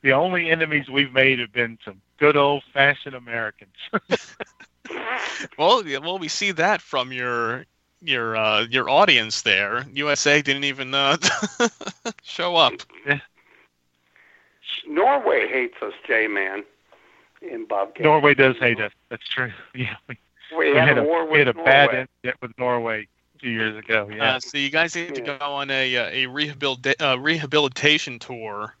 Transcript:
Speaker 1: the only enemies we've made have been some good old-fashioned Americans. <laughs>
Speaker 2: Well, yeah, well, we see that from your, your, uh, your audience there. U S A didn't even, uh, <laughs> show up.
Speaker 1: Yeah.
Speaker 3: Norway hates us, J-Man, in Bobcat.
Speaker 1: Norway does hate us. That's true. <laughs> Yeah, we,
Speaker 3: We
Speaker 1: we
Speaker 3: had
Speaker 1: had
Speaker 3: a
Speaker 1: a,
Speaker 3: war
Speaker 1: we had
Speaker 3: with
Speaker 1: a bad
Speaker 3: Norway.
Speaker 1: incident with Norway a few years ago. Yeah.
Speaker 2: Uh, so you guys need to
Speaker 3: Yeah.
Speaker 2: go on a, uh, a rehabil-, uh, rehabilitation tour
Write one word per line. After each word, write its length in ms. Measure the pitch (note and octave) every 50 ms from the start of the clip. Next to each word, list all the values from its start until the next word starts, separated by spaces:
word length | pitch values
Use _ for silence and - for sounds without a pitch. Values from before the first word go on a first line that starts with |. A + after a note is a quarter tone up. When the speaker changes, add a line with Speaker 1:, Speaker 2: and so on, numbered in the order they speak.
Speaker 1:
the 100 | - C#3
only 380 | C3 C3+ E3+ F#3 F3+ F3 E3+ D#3+
enemies 380 | E3 E3 D#3+ D#3 D3+ D3 C3+ C3+
we've 240 | C3 C#3+ C#3+ C3
made 260 | B2 C3 C3 C3+ C3+ A#2+
have 140 | A#2+ G#2+
been 260 | _ B2 A#2+ A2+ A2+ - -
some 160 | G#2+ F#2+ F#2+ _ _ _ _
good 180 | D3 D3 D3
old-fashioned 760 | C#3+ C#3+ C#3+ C#3+ C#3 - _ _ C#3 C#3 C#3+ C#3 - - C#3+ C3+
Americans. 580 | B2+ B2 A#2 A#2 A#2 A2+ G#2+ - _ G#2 F#2+ _ - - -
<laughs> 60 | - - _ - C4+ - - - - _ - _ _ _ - _ _ _ _ - - - - A3 B3+ A#3+ G#3 - - - - - - -
Speaker 2:
Well, 280 | D3+ F3+ B3 B3 G3+
yeah, 120 | D#3 C#3 C#3
well, 200 | D3 E3+ F#3 F#3+
we 100 | E3+ C#3+
see 240 | - - G#3 G3+
that 280 | F3+ D#3 E3 G3 G#3+ -
from 280 | - - - C3+ B2 B2+
your, 520 | C3 B2+ B2 B2 A#2+ A#2 A#2 A2+ A#2+ C3 - _ _ _ _ _ _ _
your, 340 | F3+ D#3 C3+ B2 A#2 A2+ A2
uh, 300 | A2 A2 G#2+ G#2 G#2 A#2 A2+
your 180 | A#2+ C3 B2 F#2+
audience 520 | C3+ D#3 G3+ G3 C#3+ A#2+ A2 A2 - -
there. 420 | - A2+ G2 F#2+ G2+ G2 G#2+ A#2+ B2 - -
U 160 | C#3 D3 D3
S 160 | C#3+ - -
A 160 | D3 C#3+ D3+
didn't 220 | C#3+ C#3+ C#3 C#3 C#3+
even, 300 | C#3 C3+ C3+ C3 B2+ C3+
uh, 220 | C#3 C#3 C3+ C#3 - D#3+ G3 - - - G3+ - - A#3 A3+
<laughs> 520 | _ _ - G3+ - _ _ F3+ - -
show 320 | _ - - - F3 F3+ F3
up. 180 | E3 D3+ A#2+ - - - _ - F#2+ G#2
Speaker 1:
Yeah. 140 | C#3+ C#3+ C#3 - _ _ _ _ _ _ _ _ _ _ _ _ _ _ _ _ _ _ _ _ _ _ _ _ _ _ _ _ - - - -
Speaker 3:
Norway 640 | - D3 D#3+ G3+ C4 C#4+ C#4+ A3+ F#3+ - B2 G#2 -
hates 320 | B2 C3 B2+ A#2+ - -
us, 100 | - G#2 - - -
J-Man, 580 | - B2 A2+ A2 G#2+ G#2 G2+ G2 F#2+ F#2+ G2+ G2+ _ _ _ _ _ _ _ _ _ _ _ _ _ _ _
in 240 | - - - - -
Bobcat. 380 | - A2 G2 G2 G2 - - -
Speaker 1:
Norway 300 | D3+ D3+ D#3 C#3+ D3 C#3+
does 220 | C3 C#3 C3 B2 -
hate 200 | C3 A#2+ A#2 G#2+
us. 120 | G#2+ G#2 _ _ _ _
That's 180 | A#2+ A#2 -
true. 260 | - - C3 B2+ A#2 G2+ -
<laughs> 120 | - - -
Yeah, 220 | B2+ A#2+ G2+ G2 - _ -
we, 100 | B2 _ _ _ _ _ - - D#3+
Speaker 3:
We 140 | E3 D#3 D3+
Speaker 1:
we 40 | C#3+
Speaker 3:
had 120 | D3+ D#3+ D#3
Speaker 1:
had 100 | C#3 -
Speaker 3:
a 40 |
Speaker 1:
a, 20 | C#3+
Speaker 3:
war 200 | D3+ E3 E3 E3
Speaker 1:
we 120 | D#3 D#3 D3+
had 80 | C#3+ B2
Speaker 3:
with 80 | A2+
Speaker 1:
a 60 | A#2
bad 240 | E3 C3 C3+ C#3 C#3+
Speaker 3:
Norway. 140 | C3 A2 B2+ C3 - _ _
Speaker 1:
incident 200 | - B2 B2+ _
with 160 | - A#2+ A2+ -
Norway 500 | B2+ B2 B2 A#2+ A#2 A#2 A2+ G#2+ G#2+ _ _ _ _ _ _
a 40 | _
few 120 | - B2
years 260 | A#2 A2 A2 A2 G#2+ A2
ago. 300 | G#2 - A2 A2 G#2 G2+ G#2+
Yeah. 220 | G#2+ - - C3
Speaker 2:
Uh, 40 | B2+
so 180 | - - - C#3+
you 120 | C#3 C#3
guys 240 | C#3+ D#3+ E3 E3 -
need 200 | F3 E3+ E3+ C#3+
to 80 | C3+ B2
Speaker 3:
Yeah. 140 | D3 C#3+ C3+
Speaker 2:
go 80 | D3 D3 C#3+
on 160 | C#3 C#3 C#3
a, 260 | C3+ C3+ C3 C3 B2+
uh, 100 | B2 A2+ E2+
a 160 | - C3 C3
rehabil-, 720 | B2+ B2+ C#3+ D3+ D3 D3 C#3 C#3+ C#3 C3 B2+ B2 C3+ C3+ -
uh, 180 | D#3 C#3 C3 B2
rehabilitation 1000 | C3+ D#3 E3+ D#3+ D3 C3+ D#3 D3+ D3 C3+ B2 - - D3+ D3+ D3+ - D3 B2 A#2
tour 560 | - - B2+ A#2+ A2 G#2+ G2+ G2+ G#2+ G#2 - _